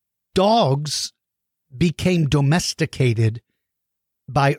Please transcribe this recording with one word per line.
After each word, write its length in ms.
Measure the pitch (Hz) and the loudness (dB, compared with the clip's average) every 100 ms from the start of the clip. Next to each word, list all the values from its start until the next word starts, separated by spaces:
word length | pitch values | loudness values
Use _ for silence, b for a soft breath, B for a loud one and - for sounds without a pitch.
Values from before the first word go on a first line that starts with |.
| _ _ _ | _ _ _
dogs 800 | - 196 226 170 139 151 - - - _ _ _ _ _ 127 | 0 2 4 2 0 -4 -8 -10 -14 _ _ _ _ _ -2
became 540 | 175 - 185 180 151 | -2 0 0 0 2
domesticated 1120 | 147 139 170 - - 165 - 127 113 113 113 - _ _ _ _ _ _ _ - | 2 2 0 -2 -4 -6 0 0 2 0 -2 -14 _ _ _ _ _ _ _ -6
by 260 | 135 139 | 0 0